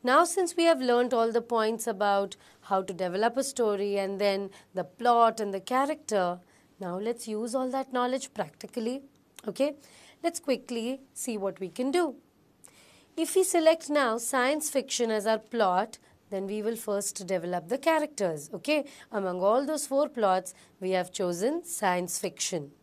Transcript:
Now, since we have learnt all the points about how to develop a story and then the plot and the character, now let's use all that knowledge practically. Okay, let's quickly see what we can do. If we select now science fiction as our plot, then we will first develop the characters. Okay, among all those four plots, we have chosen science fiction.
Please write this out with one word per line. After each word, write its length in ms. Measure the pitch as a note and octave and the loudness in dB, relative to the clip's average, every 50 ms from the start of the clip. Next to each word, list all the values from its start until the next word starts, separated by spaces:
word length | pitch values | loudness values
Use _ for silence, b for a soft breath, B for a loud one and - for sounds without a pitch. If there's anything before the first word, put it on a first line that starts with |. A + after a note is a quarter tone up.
| - | 2
Now, 220 | B3 B3+ D4+ F4 | 6 6 6 6
since 300 | E4+ - G4 F#4 E4+ - | 6 4 0 0 0 2
we 100 | - E4+ | 4 4
have 180 | E4 E4 C4+ B3+ | 4 4 4 4
learnt 320 | B3 A#3+ A#3+ B3 B3 B3+ | 2 4 4 4 2 2
all 180 | A3+ A3+ A#3 A3+ | 2 2 2 2
the 80 | A#3+ | 0
points 460 | A#3 - A#3+ A3+ G#3+ A3 A3+ A3+ A3+ | 0 0 0 0 2 0 0 -2 -4
about 500 | A#3+ A3 F#3+ G#3 G3+ G3+ G3+ G3+ G3 - b b b b b b | -4 -2 0 2 2 4 2 2 -2 -6 b b b b b b
how 180 | - G3+ F#3+ F#3+ | -2 0 0 0
to 100 | F#3 F#3+ | -2 -6
develop 460 | E3+ F#3 F3+ F3 F#3+ G#3+ A#3 A#3 B3+ | -4 -4 -4 -2 0 0 0 0 0
a 40 | C4+ | -4
story 540 | C4+ - - A#3+ G#3+ G#3 G3 G3+ G#3 G3+ | -4 -2 0 0 0 2 0 -2 -2 0
and 240 | G3+ G3 F#3+ G3 F#3+ | -2 -2 -2 -2 0
then 300 | G#3 G3+ G3 G3 G3+ F#3+ B B B B B | 2 2 2 0 -4 -8 B B B B B
the 100 | F#3 F3 | -6 -6
plot 560 | F3+ - _ A#3 B3 A#3+ A#3 A#3 A3+ A3 A3+ | -6 -8 _ 2 4 6 6 6 4 4 0
and 140 | A3 G#3 F#3+ | -4 -4 -4
the 60 | G3 | -6
character, 800 | F#3+ - B3+ B3+ C#4 C#4 D#4 D4+ - - G#3+ G3+ F#3 F3 F3 F3+ - b b b b b b _ | -4 -2 0 0 2 0 -2 -6 -6 -2 0 2 2 0 -2 -4 -10 b b b b b b _
now 200 | F#3+ F3+ F3 F#3 | -8 -6 -6 -4
let's 280 | G#3 A3+ A#3 A#3 - | -4 -4 -6 -6 -6
use 280 | A3+ G#3+ G#3+ A3+ A#3+ A3 | -8 -6 -4 -4 -4 -2
all 160 | C4+ C4 B3+ | -2 -2 -2
that 200 | B3 C4+ C4+ - | -2 -4 -4 -2
knowledge 440 | B3 B3 B3 B3 B3+ C4 C4 - _ | -2 -2 0 0 -2 -4 -6 -8 _
practically. 680 | - G3+ - - _ - G3+ - B3 A3 A3+ B3+ C#4 C#4 - _ _ _ _ _ - - | -8 -8 -8 -8 _ -18 -10 -6 -4 -4 -4 -4 -6 -10 -14 _ _ _ _ _ -10 -10
Okay, 300 | A3 F#3+ - C4 D4 C#4+ C#4+ B B B B B B B B - | -10 0 0 0 0 0 -6 B B B B B B B B -4
let's 180 | E4 E4 - | -4 -4 -4
quickly 600 | - - C4 B3 B3+ - B3 A#3 A3 A#3+ C4 C4+ - _ _ | -2 -2 -2 -2 -2 -6 -6 -4 -4 -4 -6 -6 -10 _ _
see 240 | - - - A3+ G#3+ | -10 -6 -6 -4 -2
what 200 | F#3+ G3 F#3 - | -2 -4 -4 -4
we 120 | G3 F3+ | -10 -10
can 200 | E3+ - B3 C4+ | -4 -4 -4 0
do. 260 | C#4 F4 F4 D4+ A#3+ - _ _ _ _ _ _ _ _ - B B B B B B B B B B | 2 2 0 0 -2 -8 _ _ _ _ _ _ _ _ -20 B B B B B B B B B B
If 180 | - E4 D#4+ - | -4 -4 0 2
we 100 | F#4+ F#4 | 2 2
select 440 | F#4 - F4 D#4+ D#4+ E4 D#4+ - - | 4 4 6 6 6 4 4 0 0
now 300 | D4 D4 C#4 A#3 A3 A#3 | 2 2 2 2 0 -2
science 500 | A3+ - - C4 B3 B3+ D4 D#4 D4 - | -4 -2 0 2 2 2 2 0 -2 -2
fiction 420 | - C#4 A#3+ C4 - - A#3+ A3+ | -2 -2 -2 -2 -2 -2 0 0
as 160 | A3 G#3+ G3 | 0 0 2
our 120 | A3 A3 A3 | 0 0 0
plot, 580 | A3 - - A#3 G#3+ F#3+ F3+ F3+ G#3 A3+ - - b b b b _ _ | -2 -6 0 2 2 4 4 2 0 -2 -6 -20 b b b b _ _
then 180 | G3+ F#3+ F#3+ | -6 -6 -4
we 140 | G3 G#3 G#3+ | -4 -6 -4
will 160 | G#3 A3 A#3 | -4 -4 -4
first 500 | A3 - - G3+ G3+ G3+ - - - G3 | -4 -4 -4 -2 -2 -2 -4 -8 -8 -6
develop 420 | F3 F#3+ F3+ E3 F3 F3+ F3 E3+ E3 | -4 -4 -4 -2 -2 -4 -4 -4 -4
the 100 | A#3+ C4+ | -6 0
characters. 720 | C#4 E4 D#4+ D#4 D4+ D4+ - - G#3 F3 D#3+ D3+ C#3+ - - | 2 2 2 2 0 -2 -4 -2 -2 -2 -2 -4 -8 -10 -12
Okay, 320 | F#3 D3+ - D4+ D4 - G3 B B B B | -10 -2 0 0 0 0 -4 B B B B
among 300 | - G#3+ G3 F#3 F3+ F3+ | -6 -4 -2 -2 -2 2
all 240 | F3+ G3 A3 B3+ C#4+ | 2 4 4 4 2
those 220 | C4+ D#4 D4 D4+ | 0 -4 -4 -4
four 240 | - C4+ C#4 D4 D4 | -2 0 0 0 0
plots, 420 | D4 A#3+ G#3+ G3 F#3 F#3 F#3 - - b b b b b | 0 0 2 4 2 2 0 -6 -16 b b b b b
we 100 | F#3+ F#3 | -4 0
have 200 | F#3 F3+ F3+ F3+ | 0 0 0 -2
chosen 540 | - - G3 F3+ F3 E3+ F#3+ B3+ D4+ E4+ F4 | -4 -4 -2 -2 0 0 0 -2 -2 -2 -6
science 540 | - - - - F#3+ F3+ F3+ F3+ F3+ F3+ - | -8 -8 -2 0 0 0 0 -2 -4 -6 -6
fiction. 540 | - F#3 - - - - - E3 C#3+ C#3+ - _ | -6 -8 -6 -4 -6 -4 -4 -6 -6 -8 -16 _